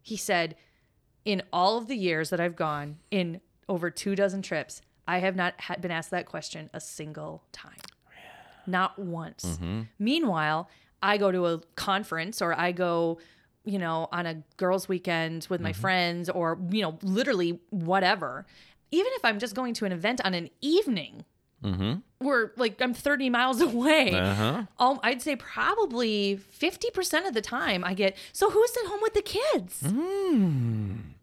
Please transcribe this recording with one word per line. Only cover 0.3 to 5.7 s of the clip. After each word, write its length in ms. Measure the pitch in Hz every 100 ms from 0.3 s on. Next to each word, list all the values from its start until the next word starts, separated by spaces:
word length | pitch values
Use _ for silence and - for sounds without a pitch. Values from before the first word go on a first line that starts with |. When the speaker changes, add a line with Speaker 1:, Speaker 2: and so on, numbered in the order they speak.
| 180 165 160 _ _ _ _ _ _
Speaker 1:
"In 180 | 208 190 -
all 240 | 175 185 226
of 100 | 226
the 80 | 254
years 320 | 180 160 156
that 80 | 175
I've 140 | 175 170
gone, 420 | 160 147 147 151 _
in 280 | 196 175 170 _ _ -
over 200 | 185 170
two 240 | - 196 196
dozen 260 | 196 190
trips, 400 | 185 160 135 - _ _ -
I 120 | 180
have 160 | 190 185
not 180 | 175 -
ha-, 140 | -